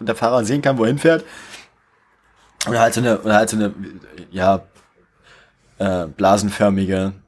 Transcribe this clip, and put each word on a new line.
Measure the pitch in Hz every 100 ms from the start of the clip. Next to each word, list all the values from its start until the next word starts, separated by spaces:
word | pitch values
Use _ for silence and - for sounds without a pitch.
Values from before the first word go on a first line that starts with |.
der | 117 -
Fahrer | 117 123 107
sehen | 143
kann, | 139 131
wohin | 113 139
fährt. | 165 165 - - - - - _ _ _ _ _ _ _ _ - -
Oder | 117
halt | 113
so | 113
eine, | 120 107
oder | 107 107
halt | 110
so | 110
eine, | 104 95 92 - - 80 87
ja, | 92 92 95 - _ _ _ _ _ _ _ _ _ _ -
äh, | 98 92 82
blasenförmige, | 73 95 101 104 98 104 98 95 95 95 98